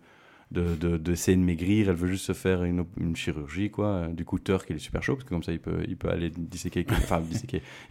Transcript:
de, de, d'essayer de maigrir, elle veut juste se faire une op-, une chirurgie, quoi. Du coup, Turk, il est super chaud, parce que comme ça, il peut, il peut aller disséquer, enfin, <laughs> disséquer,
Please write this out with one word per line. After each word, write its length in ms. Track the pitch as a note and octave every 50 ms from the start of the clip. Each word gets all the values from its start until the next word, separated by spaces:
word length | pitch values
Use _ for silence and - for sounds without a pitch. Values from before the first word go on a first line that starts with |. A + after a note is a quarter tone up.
| - - - - - - - - - _
de, 240 | - F2 F2 E2+ E2+
de, 220 | D#2 E2 E2+ E2+
d'essayer 400 | E2 D#2+ F2 F2 E2+ - - F#2
de 60 | F#2 F#2
maigrir, 460 | F2+ E2+ D#2+ F2 F#2 G#2 G#2+ G#2 F#2+
elle 40 | F2
veut 140 | E2 F2+ F2+
juste 160 | F#2+ F#2 -
se 60 | - F#2
faire 320 | - - F#2+ F#2 F2+ F2+
une 160 | F2 F2 F2
op-, 160 | E2+ F2 - F2
une 160 | F2 E2+ E2
chirurgie, 560 | - - F2+ D2+ D2+ D2 C#2 D2+ F2+ G#2 G#2
quoi. 380 | - - G#2 G#2 G2+ F2+ E2+ E2
Du 160 | E2 E2 E2+
coup, 160 | - - F2+
Turk, 260 | - - F#2+ F#2 - -
il 60 | D#2+
est 40 | D2
super 200 | - - - -
chaud, 140 | - - C#3
parce 80 | C3+ C3
que 60 | -
comme 140 | F#2 E2 D#2+
ça, 80 | - E2+
il 80 | E2
peut, 240 | - E2+ E2+ E2+ E2
il 100 | E2+ F2+
peut 120 | - - F2
aller 180 | F2 E2+ E2+ E2 E2
disséquer, 480 | E2+ E2 - - E2 - F2+ - F2+ F2 -
enfin, 300 | A2 E2+ F2 - F2+ E2+
<laughs> 100 | E2 E2
disséquer, 320 | E2+ - - - - F2+ - - - - - -